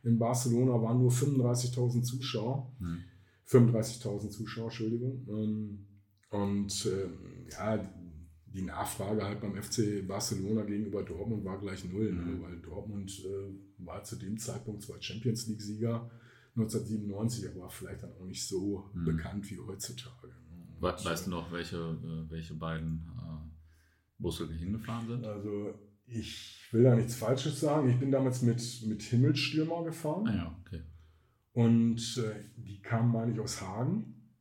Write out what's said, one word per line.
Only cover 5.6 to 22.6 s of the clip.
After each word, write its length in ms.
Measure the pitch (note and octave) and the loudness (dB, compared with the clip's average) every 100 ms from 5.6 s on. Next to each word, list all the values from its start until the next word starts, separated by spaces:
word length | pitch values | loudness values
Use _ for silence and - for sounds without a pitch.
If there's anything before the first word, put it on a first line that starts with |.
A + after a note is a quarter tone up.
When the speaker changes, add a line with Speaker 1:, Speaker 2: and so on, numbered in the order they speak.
| G#2 G2+ G2 - _ _ _ | -4 -8 -14 -20 _ _ _
Speaker 1:
und, 560 | G#2 G2 G2+ G2+ - - | 0 2 2 0 0 0
ähm, 540 | F#2+ F#2 - F2+ F2+ - | 0 -4 -6 -14 -14 -14
ja, 360 | - G#2 G#2+ F#2 F2 F2 D#2 - - - | -4 0 0 -2 -10 -16 -16 -18 -20 -12
die 100 | F#2+ | -6
Nachfrage 600 | F2+ G2 G2 - G2 G#2+ | -4 -4 -6 -4 0 0
halt 180 | G2+ G2+ | 0 -4
beim 160 | G#2 F#2+ | -4 -6
F 140 | - | -4
C 320 | - G#2 G2+ | 0 2 0
Barcelona 600 | F#2 G2 - F#2+ F#2+ A2 | -2 -4 -2 -2 0 0
gegenüber 400 | G2+ G2+ G#2 G2+ | 0 -2 -2 -4
Dortmund 400 | F2+ - G#2+ G#2+ | -4 -6 -4 -4
war 160 | F#2 G2 | -4 -4
gleich 240 | G2 F#2 | -6 -6
null, 280 | F2+ F#2+ G#2+ | -6 0 0
ne? 80 | F2 | 0
Speaker 2:
Mhm. 220 | E2+ F#2+ | -4 -4
Speaker 1:
Weil 140 | E2+ E2+ | -6 -12
Dortmund, 680 | - G2+ G#2+ G2+ F#2+ - | -10 -10 -8 -8 -8 -10
äh, 600 | F#2 G2 G2 F#2+ - - | -8 -8 -8 -12 -18 -16
war 180 | E2+ F#2 | -12 -12
zu 140 | - F#2 | -10 -10
dem 220 | F#2 A2 | -6 -6
Zeitpunkt 440 | - F#2+ - G#2 | -6 -6 -8 -8
zwar 180 | - - | -10 -10
Champions 460 | - A2 B2 G#2+ - | -8 0 0 0 -2
League-Sieger 640 | G#2 G2+ G#2+ A#2 A#2 - - - - _ A2+ | -6 -6 -2 0 0 -4 -16 -20 -20 _ 0
neunzehnhundertsiebenundneunzig, 920 | A2 G#2+ G2 G#2+ G#2 G2 A#2 - F#2 | 0 0 -2 -2 -2 0 0 0 -6
aber 220 | F2+ F2+ | -10 -12
vielleicht 320 | - F2+ D#2+ | -12 -10 -10
dann 80 | F2+ F#2 | -12 -12
auch 60 | F#2 | -10
nicht 180 | F2+ | -8
so 460 | - F#2+ G2 G2 - | -4 -2 0 -2 -6
Speaker 2:
Mhm. 120 | F2 | -2
Speaker 1:
bekannt 440 | E2 D#2+ D#2+ G2+ - | 0 0 -2 -6 -8
wie 80 | F2+ | -10
heutzutage, 680 | - D#2 - - - - - | -10 -8 -8 -10 -12 -18 -20
ne? 400 | - - - - - | -20 -20 -18 -16 -2
Speaker 2:
We-, 120 | F2+ | -2
Speaker 1:
Und, 120 | F2 | 0
Speaker 2:
weißt 220 | F2 E2 F#2+ | -2 0 0
du 40 | |
Speaker 1:
äh, 40 | |
Speaker 2:
noch, 180 | F2 E2 | -4 -4
welche, 240 | E2+ E2+ F2 | -6 -4 -4
äh, 540 | E2 D#2+ D#2+ D#2+ D#2 | -4 -4 -4 -6 -6
welche 240 | D#2+ D#2+ | -8 -8
beiden, 520 | D#2+ | -6